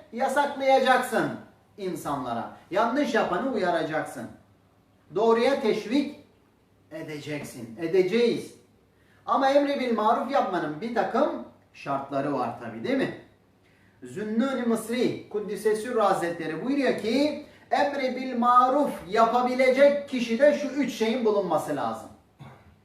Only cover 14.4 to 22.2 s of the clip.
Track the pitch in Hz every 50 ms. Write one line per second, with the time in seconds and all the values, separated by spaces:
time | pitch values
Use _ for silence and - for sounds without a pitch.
14.4 | 269 277 262 233 233 233 220 - - 226 240 254 214 - - - - - - 208
15.4 | 185 196 202 180 - 214 214 220 214 247 220 220 208 190 190 165 175 170 170 165
16.4 | 160 156 160 - 226 262 285 285 262 226 185 - 202 220 240 277 294 302 - -
17.4 | - - - - - - - 269 285 285 285 277 262 254 247 254 262 262 247 233
18.4 | 233 240 247 247 254 254 269 294 269 - - - - 175 202 226 226 - 240 247
19.4 | 247 254 247 254 254 247 240 269 285 285 285 - - - 269 247 233 226 226 233
20.4 | 285 294 - - - 262 269 294 254 - - - 220 220 240 254 220 214 202 202
21.4 | 185 175 160 147 - 156 143 135 117 113 113 - - - - -